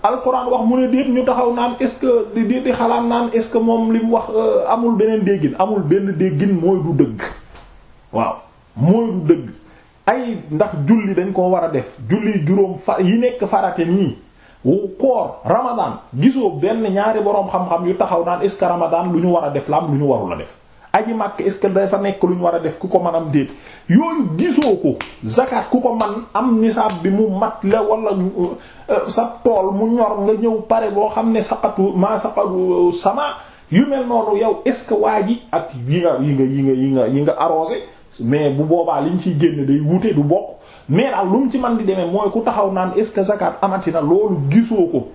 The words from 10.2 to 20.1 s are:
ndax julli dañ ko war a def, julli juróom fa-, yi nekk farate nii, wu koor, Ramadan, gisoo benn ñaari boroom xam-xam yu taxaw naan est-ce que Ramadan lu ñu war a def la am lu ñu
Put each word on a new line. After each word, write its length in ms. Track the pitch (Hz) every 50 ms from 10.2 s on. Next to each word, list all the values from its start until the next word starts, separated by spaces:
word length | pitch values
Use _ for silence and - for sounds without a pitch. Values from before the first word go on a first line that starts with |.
| 247 240 214 165 143 147
ndax 200 | 151 156 - - 170 147 143
julli 280 | 139 226 220 202 196 190
dañ 180 | 175 180 196
ko 180 | 190 185 180 180
war 140 | 185 175 165
a 40 | 160
def, 280 | 151 127 - - - - 120 110
julli 340 | 180 226 214 220 208 190 147
juróom 280 | 156 190 196 196 185 185 143
fa-, 220 | - - 202 -
yi 180 | 190 180 214 233
nekk 260 | 247 247 - - 208
farate 380 | - 220 196 190 180 - 175 165
nii, 300 | 170 180 202 190 139 117 - - - _ _ - - - _ -
wu 260 | 123 165 202 - 190 - -
koor, 420 | - 269 - 208 - - - - -
Ramadan, 560 | 123 180 233 254 247 240 220 175 127 - - - - -
gisoo 360 | 127 170 269 247 269 233 190 156 143
benn 220 | 160 202 226 226
ñaari 380 | 220 208 185 196 208 220 220 214
boroom 260 | 190 202 202 202 190 190
xam-xam 380 | - 180 180 180 170 170 180
yu 80 | 175 190
taxaw 280 | - 208 180 185 170 170
naan 180 | 175 180 175
est-ce 160 | 196 196 - -
que 60 | 190
Ramadan 480 | 175 175 175 170 165 175 170 180 180
lu 80 | 170 160
ñu 120 | 175 180
war 120 | 175 165 151
a 60 | 143
def 180 | 139 143 - -
la 80 | 147 151
am 140 | 175 151
lu 60 | 143 135
ñu 100 | 147 139